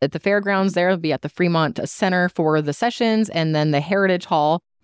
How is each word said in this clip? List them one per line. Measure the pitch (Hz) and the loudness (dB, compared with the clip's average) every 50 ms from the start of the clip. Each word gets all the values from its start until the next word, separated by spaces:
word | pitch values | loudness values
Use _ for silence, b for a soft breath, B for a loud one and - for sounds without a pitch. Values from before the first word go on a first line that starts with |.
at | 139 139 | -4 -4
the | - 156 | -4 -2
fairgrounds | - 196 202 208 202 202 196 190 190 196 - | -2 0 0 0 0 0 0 0 0 0 0
there, | 180 175 185 | 0 0 0
it'll | 190 170 | 0 0
be | 170 156 139 | 0 -2 -2
at | - | -2
the | - 147 | -6 -8
Fremont | - - 180 170 170 165 160 147 - - - | -4 -2 0 0 2 0 0 0 -2 -6 -8
Center | - - - 214 190 180 180 180 175 | -8 -4 -2 -2 0 2 0 0 0
for | - - 165 156 151 156 | 0 0 0 2 2 2
the | 151 147 143 | 0 -2 -4
sessions | - 233 240 - - 240 226 220 220 220 208 | -2 -2 -2 -2 0 0 0 2 0 0 0
and | - 165 160 160 156 | -2 -2 -2 0 0
then | 151 151 156 | 0 0 2
the | 147 143 | 0 0
Heritage | 147 165 196 196 196 190 185 175 - | 0 0 0 2 2 2 0 0 -2
Hall | - 175 156 147 151 165 175 _ _ _ _ | -2 0 2 2 2 0 -2 _ _ _ _